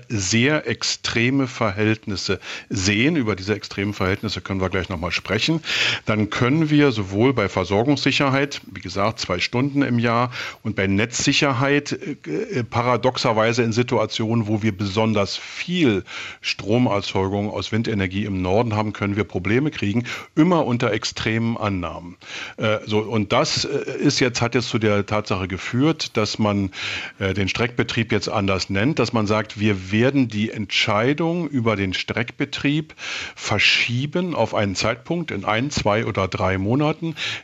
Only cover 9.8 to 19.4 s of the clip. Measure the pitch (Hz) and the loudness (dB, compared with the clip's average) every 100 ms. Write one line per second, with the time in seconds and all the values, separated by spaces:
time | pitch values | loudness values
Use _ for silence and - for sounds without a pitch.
9.8 | 127 120 117 117 123 123 - - 113 101 | 2 2 2 2 0 -4 -12 -8 -6 0
10.8 | 98 98 117 - - 139 147 123 139 143 | 2 2 2 0 0 2 2 2 2 2
11.8 | 143 - - 143 160 151 233 185 113 113 | 0 -6 -8 -10 -6 -6 -2 -4 -2 0
12.8 | 120 120 127 123 131 110 110 117 113 107 | 2 2 2 2 0 2 2 2 2 2
13.8 | 123 117 110 - 110 117 104 110 110 95 | 2 2 0 -2 0 0 0 0 0 0
14.8 | 101 101 110 107 101 - - - - 180 | -2 2 2 2 0 -4 -10 -10 -4 2
15.8 | 139 98 - - - - - - 98 117 | 4 4 -2 -12 -12 -8 -6 -6 0 2
16.8 | 123 101 - 98 95 101 104 101 95 110 | 4 2 0 0 0 0 -2 -4 -2 -2
17.8 | 113 107 95 98 107 95 90 101 120 107 | 0 0 0 -2 -2 -2 2 2 2 0
18.8 | 107 - 101 101 101 98 | -2 -2 -2 0 -2 -2